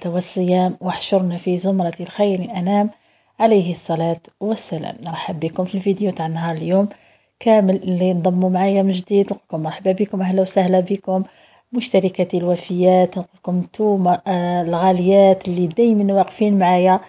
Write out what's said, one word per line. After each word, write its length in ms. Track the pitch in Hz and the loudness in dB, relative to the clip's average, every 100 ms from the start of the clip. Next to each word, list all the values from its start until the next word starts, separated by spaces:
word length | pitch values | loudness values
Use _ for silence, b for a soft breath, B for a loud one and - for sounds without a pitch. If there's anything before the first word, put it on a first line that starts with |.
| 175 | -4
والصيام 680 | 175 175 190 180 180 185 - | -6 -4 -4 0 2 0 -2
واحشرنا 560 | 185 - - 196 180 175 | -8 -8 -2 0 0 -4
في 200 | 185 180 | -4 -2
زمرة 360 | 185 190 170 165 | 0 -2 -2 -6
الخير 400 | 175 - 208 185 | -10 -2 0 0
الأنام 500 | 214 185 180 202 208 b b b b - | -4 -4 0 0 0 b b b b 0
عليه 320 | 226 208 180 | 4 4 2
الصلاة 480 | 165 - 165 170 165 - _ | -4 -4 -2 -2 -4 -10 _
والسلام. 540 | 208 214 - 160 - - | -6 -6 -6 -8 -10 -12
نرحب 360 | 175 160 - 165 | -12 -10 -10 -6
بكم 240 | 160 175 | -6 -4
في 100 | 185 | -6
الفيديو 360 | 190 196 190 208 | -4 -4 -2 -4
تاع 160 | 180 160 | -4 -6
نهار 300 | 160 170 160 | -4 -4 -4
اليوم 320 | 165 190 208 B B B B _ | 0 0 0 B B B B _
كامل. 360 | 233 220 196 190 | 2 4 4 0
اللي 340 | 185 180 185 | -2 0 0
انضموا 400 | 180 175 180 185 | 0 0 2 0
معايا 320 | 185 196 196 | 0 2 2
من 100 | 196 | 2
جديد 340 | 180 - 202 202 | -2 0 0 0
نقول 120 | 202 _ | -4 _
لكم 140 | 160 | -8
مرحبا 300 | 156 - 190 | -8 -4 -2
بكم، 300 | 185 208 190 | 0 -2 -2
أهلا 200 | 185 190 | 0 0
وسهلا 380 | 185 202 180 185 | 0 0 2 2
بكم. 420 | 180 196 - 190 196 b b b _ | 0 -4 -2 -2 -4 b b b _
مشتركاتي 680 | 247 - 196 180 - 180 180 | -6 0 0 0 -2 -2 -2
الوفيات 800 | 175 170 - 180 180 185 180 185 | -2 -2 -2 0 4 4 4 -2
نقول 120 | 180 | -10
لكم 240 | _ - 180 | _ -4 -4
نتوما، 640 | 175 - 214 196 180 175 - | -4 -2 0 2 2 0 -2
آه، 360 | 180 175 175 | -2 -2 -2
الغاليات 840 | 170 170 190 180 180 196 196 190 - | -2 0 2 2 4 6 6 4 0
اللي 180 | 175 175 | -2 -2
دايمًا 480 | 165 233 208 196 | 2 2 2 2
واقفين 440 | 196 185 - 208 202 | 0 0 0 0 2
معايا، 420 | 180 180 185 196 | 4 4 4 2